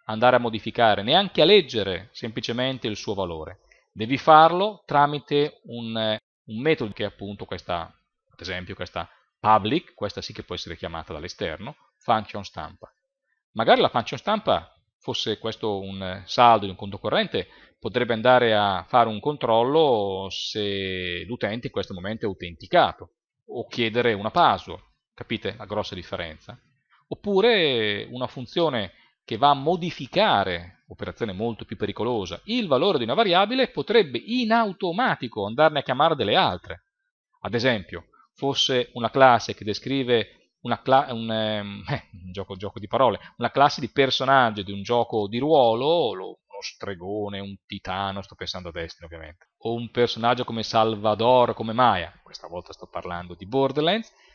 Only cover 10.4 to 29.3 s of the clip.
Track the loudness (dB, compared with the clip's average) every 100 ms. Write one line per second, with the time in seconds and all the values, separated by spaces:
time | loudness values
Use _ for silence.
10.4 | -12 -12 -10 -12 -10 -10 -10 -12 -12 -8
11.4 | -8 -8 -12 -16 _ _ -2 -2 -2 -12
12.4 | -12 -12 -14 -16 -20 _ _ _ _ _
13.4 | _ -4 4 4 4 0 -2 -6 -4 -2
14.4 | 0 0 -2 _ _ _ -10 -6 -4 -6
15.4 | -6 -6 -4 -4 -6 -10 -8 -10 -6 6
16.4 | 8 8 2 -8 -12 -8 -4 -2 -2 -4
17.4 | -6 -14 -20 _ -6 -4 -2 2 4 6
18.4 | 6 4 2 0 2 2 2 0 -6 -4
19.4 | 0 2 4 4 4 2 0 -4 -8 -10
20.4 | -8 -6 -4 -4 -4 -6 -6 -8 -10 -6
21.4 | -6 -6 -8 -8 -8 -10 -10 -6 -8 -8
22.4 | -12 -14 0 2 2 -2 -18 _ _ _
23.4 | _ -12 -10 -4 -2 0 0 0 -2 2
24.4 | 4 2 -4 -16 _ _ _ -18 -8 -6
25.4 | -6 -8 -6 -6 -4 -10 -10 -8 -10 -12
26.4 | -20 -20 _ _ _ _ _ -10 -2 2
27.4 | 4 4 2 2 0 -2 -6 -8 -8 -8
28.4 | -8 0 0 0 -4 -10 _ _ -8